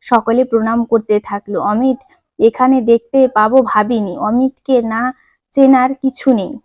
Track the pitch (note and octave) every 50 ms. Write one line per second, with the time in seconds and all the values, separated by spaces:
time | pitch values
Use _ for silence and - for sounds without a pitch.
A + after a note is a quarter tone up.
0 | _ - B3+ A3+ G#3+ - A#3 A#3+ C4 C4 A#3+ A3+ A3 A3+ A3+ A#3 A#3 A#3 A#3 A3+
1 | A3 _ G#3+ G#3 G#3 - G3+ G3+ _ - G#3 - - G3+ G#3 A3 B3 C4 C4 C4+
2 | _ _ _ _ _ _ _ _ A3 A3+ A3 - B3+ C4 C4+ C4 A3+ A3+ A#3 A#3
3 | _ _ - C4+ C4 B3+ B3+ A3 G#3+ A3 A#3 C4 B3+ - - G#3+ G#3 G#3 B3 A3+
4 | G#3 G3 F3 - F#3 G#3 A3+ A#3+ C4 C4+ - _ _ - C4+ B3 A3+ A3 A3 A3+
5 | A#3+ B3+ C4 _ _ _ _ _ _ _ - C#4 C4+ C4+ C4+ B3+ B3+ C4 C4+ -
6 | - C4 C4 - - C4+ B3+ G#3+ F#3+ - - - _